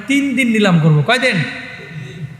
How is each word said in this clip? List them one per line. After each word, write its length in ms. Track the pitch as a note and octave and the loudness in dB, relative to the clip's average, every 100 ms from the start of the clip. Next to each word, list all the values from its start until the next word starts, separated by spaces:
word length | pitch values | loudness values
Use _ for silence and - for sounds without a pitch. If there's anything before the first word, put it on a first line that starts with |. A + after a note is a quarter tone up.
| - | 0
তিন 280 | C#4 C#4 B3 | 0 0 0
দিন 120 | B3 | 2
নিলাম 320 | A3 G3+ E3+ | 2 4 4
করব।" 220 | D#3 D3+ | 4 4
কয় 180 | C#3+ B3 | 2 2
দিন? 240 | B3 F#3 B2+ - - - - - - - - | 2 0 -2 -8 -14 -16 -16 -14 -14 -12 -14